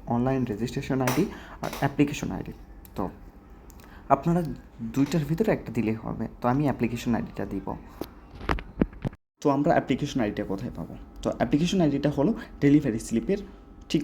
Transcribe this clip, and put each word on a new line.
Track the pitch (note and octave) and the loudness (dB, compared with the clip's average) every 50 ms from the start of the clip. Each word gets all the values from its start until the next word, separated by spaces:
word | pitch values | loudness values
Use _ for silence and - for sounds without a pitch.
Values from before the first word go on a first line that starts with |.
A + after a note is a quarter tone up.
| - - A#2+ | -4 -2 0
অনলাইন | A#2+ B2 C3 C3+ C3 B2 G#2 | 2 2 2 2 0 0 -2
রেজিস্ট্রেশন | G#2 G#2 A#2 B2+ B2+ C#3 - - C3+ C3 C3 | -2 -2 -4 -4 -4 -4 -2 -2 0 0 0
আইডি | B2+ B2+ D3 G3+ - - - - - - - - | 2 2 2 0 0 -2 -10 -14 -16 -12 -6 -6
আর | - - - | -6 -4 0
অ্যাপ্লিকেশন | C#3 C#3 - - D3 D3 C#3+ - - - F#2+ | -2 0 2 2 2 2 2 -4 -4 -4 -4
আইডি। | - - - - - - - - - - - - | -6 -6 -8 -12 -14 -16 -20 -20 -20 -20 -12 -6
তো | - G2 E2+ - - - - - - - - - - - - - - - - - - - - C#3 | -4 -4 -4 -6 -10 -18 -20 -20 -20 -20 -20 -20 -20 -20 -20 -20 -20 -20 -20 -20 -4 2 4 4
আপনারা | D3 - E3+ E3+ F3+ E3 C#3 A#2+ - - - - - A2+ A2+ A2+ | 4 4 4 2 2 2 0 -4 -8 -12 -16 -12 -10 -8 -2 2
দুইটার | C3 C#3+ C#3 - E3 C#3+ C#3 | 2 2 2 2 0 2 2
ভিতরে | E3 D#3+ A3 G#3+ D#3 | 2 2 4 2 2
একটা | C3+ C#3 - A2+ | 0 0 -4 -2
দিলেই | A#2+ G#2 G#2+ A2 A2 - | 0 2 0 0 -2 -2
হবে। | A#2 A2 - A2 - - - | -6 -4 -4 -6 -6 -6 -2
তো | - B2 B2+ | 0 2 2
আমি | C#3+ D3+ C3+ | 4 2 2
অ্যাপ্লিকেশন | A#2 - A#2+ A2 A#2+ A#2 - B2 A2+ | 2 2 0 -2 -2 -2 -2 0 0
আইডিটা | G#2 - - - - G2+ G#2 G#2 | 0 0 -4 -6 -8 -6 -4 -6
দিব। | F#2+ - - - - - - - - - - - - - - - - - - - - - - - - - - - - - - - - _ _ _ - | -6 -6 -6 -8 -8 -10 -14 -10 -10 -10 -10 -12 -18 -20 -18 -16 -10 -4 -2 -2 -2 -4 -6 0 0 0 0 -2 -6 -8 -8 -8 -10 _ _ _ -2
তো | - D3 C#3 | 0 2 2
আমরা | C#3 D3 E3+ C#3 | 4 4 4 4
অ্যাপ্লিকেশন | C3+ C3 - C3 - D3 C#3+ - C3+ A2 | 4 4 2 0 0 0 -2 0 0 0
আইডিটা | G#2 F#2+ G#2 G2+ - | 0 0 -2 -4 -4
কোথায় | F#2+ F#2+ B2+ - - | -4 -6 -6 -8 -8
পাবো? | E2+ E2 - - - - - - - - | -8 -10 -10 -10 -14 -14 -16 -10 -4 -4
তো | A#2 - - | -2 0 0
অ্যাপ্লিকেশন | A#2+ A#2+ D3+ C#3+ E3+ F3 G3 F#3+ E3 | 0 2 2 2 2 4 4 4 4
আইডিটা | C#3+ C#3 C#3 C#3+ D3 C#3+ | 4 4 2 2 2 2
হলো | C#3+ C#3 G3+ A#3 - - - - - D3 | 4 2 2 2 0 -4 -12 -4 2 6
ডেলিভারি | C#3+ C#3+ D3+ D3 B2+ G#2+ A2 - | 8 8 8 6 4 -2 -2 -2
স্লিপের | - A#2 A2+ - - G3 G3 - - - - - - - - - - | -2 -2 0 0 0 -2 -2 -4 -8 -16 -18 -20 -20 -20 -18 -6 0
ঠিক | - D#3 | 0 0